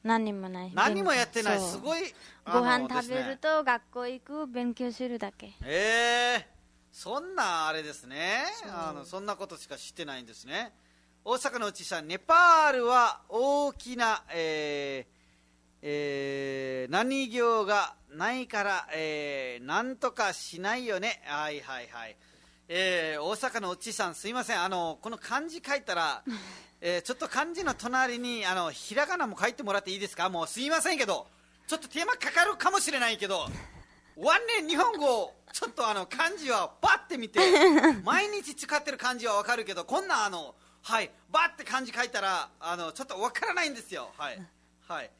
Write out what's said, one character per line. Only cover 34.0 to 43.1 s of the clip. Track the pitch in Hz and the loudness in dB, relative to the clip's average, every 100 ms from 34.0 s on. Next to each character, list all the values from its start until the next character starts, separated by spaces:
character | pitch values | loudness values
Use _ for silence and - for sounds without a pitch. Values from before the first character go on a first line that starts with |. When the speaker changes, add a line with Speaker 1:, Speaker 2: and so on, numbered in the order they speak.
| _ - | _ -2
Speaker 2:
ワ | 226 359 | 4 4
ン | 466 440 | 4 0
ネ | 311 | 0
日 | 294 | 2
本 | 480 | 2
語、 | 392 285 233 180 - - | 4 2 2 -2 -8 -12
ち | - | -8
ょ | - | -6
っ | |
と | - 220 | -2 0
あ | |
の、 | 202 180 | 0 -4
漢 | 254 330 381 | 0 0 0
字 | 285 | 0
は | 220 170 - | 0 0 2
バ | 440 392 | 4 4
ッ | - | 0
て | 277 | -8
見 | 220 | -2
て、 | - 381 349 349 | 4 8 10 10
Speaker 1:
<laughs> | 294 320 226 | 10 8 6
Speaker 2:
毎 | 185 330 415 | 2 2 2
日 | 415 - | -4 -8
使 | - 269 | -10 -2
っ | 294 | -2
て | 294 | -2
る | 262 | -4
漢 | 247 247 | -4 -2
字 | 233 | 0
は | |
わ | 202 | 0
か | 208 233 | 0 -2
る | 196 | -2
け | |
ど、 | 180 | -6
こ | 170 302 | -2 -2
ん | 381 | 0
な | 269 | 0
あ | 202 | 0
の、 | 180 139 - _ _ | -4 -10 -16 _ _
は | - 226 | -2 0
い、 | 190 - _ | 0 -10 _
バ | 311 339 | 2 2
ッ | - | -2
て | |
漢 | - 262 | -4 -4
字 | 247 | -2
書 | 214 | -4
い | 240 | -2
た | 233 | 0
ら、 | 196 180 135 _ | 0 0 -4 _
あ | 165 175 | -6 -4
の、 | 165 | -6
ち | - | -8
ょ | |
っ | |
と | 269 | -10